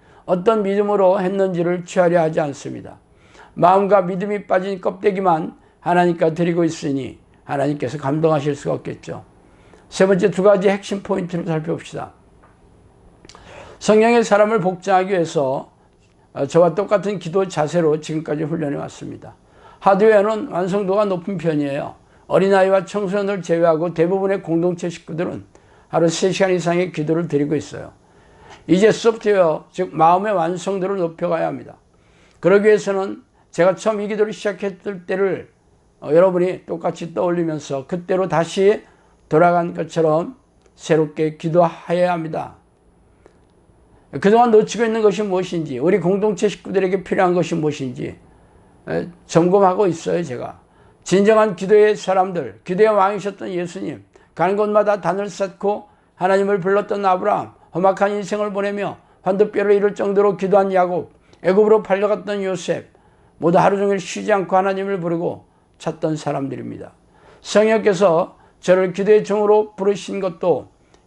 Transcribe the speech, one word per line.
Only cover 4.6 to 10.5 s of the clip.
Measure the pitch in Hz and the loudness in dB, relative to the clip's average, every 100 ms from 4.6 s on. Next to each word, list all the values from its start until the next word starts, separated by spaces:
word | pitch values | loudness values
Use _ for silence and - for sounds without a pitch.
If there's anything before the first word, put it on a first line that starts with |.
| 190 190 | -2 -6
껍데기만 | 202 185 208 190 185 160 180 - _ _ | -6 -4 -2 0 0 0 -2 -12 _ _
하나님께 | 160 180 175 170 165 | 0 2 2 2 0
드리고 | 160 170 170 | 0 0 0
있으니 | 165 160 147 135 104 - _ _ | -2 -2 -4 -4 -6 -12 _ _
하나님께서 | - 143 139 147 123 147 | -8 -4 -2 -2 -6 -6
감동하실 | 135 156 160 156 147 | -4 0 2 0 -2
수가 | 143 160 | -4 -4
없겠죠. | 139 - - - 110 - _ _ _ _ - _ | -6 -8 -14 -14 -16 -18 _ _ _ _ -20 _
세 | - 190 | 0 2
번째, | 190 202 | 4 2
두 | 185 | 2
가지 | 190 | 4